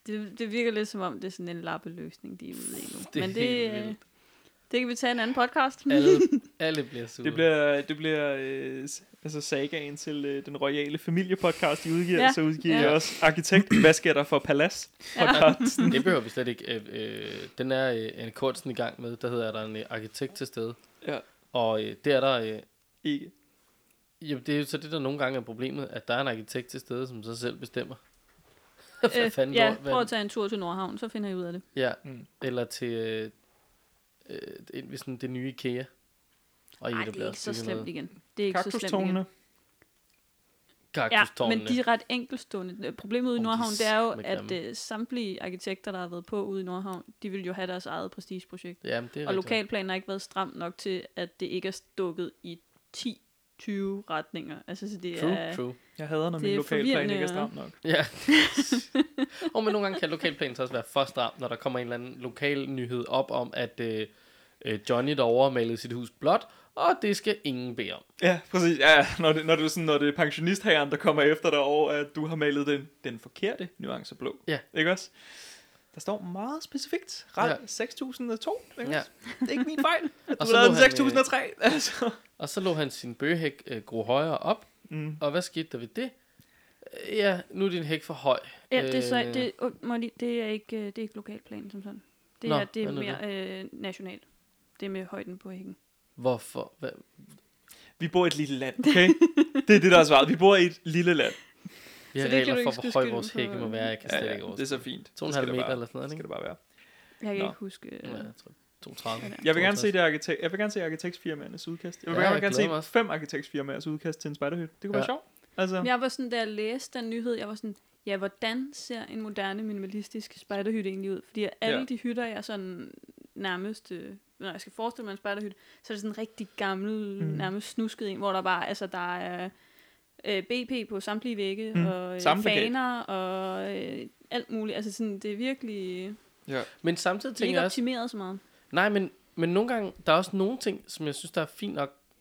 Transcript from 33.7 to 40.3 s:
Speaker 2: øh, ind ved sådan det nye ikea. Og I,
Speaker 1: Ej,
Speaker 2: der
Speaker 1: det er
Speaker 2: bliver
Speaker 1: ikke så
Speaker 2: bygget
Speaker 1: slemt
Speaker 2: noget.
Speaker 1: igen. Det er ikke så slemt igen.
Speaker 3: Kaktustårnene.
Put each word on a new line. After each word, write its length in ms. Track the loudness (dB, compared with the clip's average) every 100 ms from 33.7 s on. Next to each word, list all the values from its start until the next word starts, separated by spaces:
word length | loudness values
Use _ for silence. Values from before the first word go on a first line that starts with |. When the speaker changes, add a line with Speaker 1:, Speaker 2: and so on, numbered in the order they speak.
| _ _ _ _ _ -16
Speaker 2:
øh, 80 | -14 -12 -16 -14
ind 160 | -14 -12
ved 80 | -12
sådan 180 | -12 -8
det 140 | -8
nye 180 | -6 -8
ikea. 360 | -6 -4 -4 -6 _ _ _ _ _ _ _ _ -10
Og 100 | -6
I, 40 |
Speaker 1:
Ej, 40 | -4
Speaker 2:
der 60 |
Speaker 1:
det 40 | -4
er 40 |
Speaker 2:
bliver 140 | -6 -8
Speaker 1:
ikke 120 | -6
så 100 | -6
Speaker 2:
bygget 60 | -6
Speaker 1:
slemt 120 | -4 -6
Speaker 2:
noget. 120 | -6
Speaker 1:
igen. 220 | -10 -12 -16 _ -4
Det 60 |
er 40 | -2
ikke 120 | 0
så 80 | -2
slemt 40 |
igen. 60 | -4
Speaker 3:
Kaktustårnene. 420 | -2 0 2 0 -2 _ _ _ _ _ _ _ _ _ _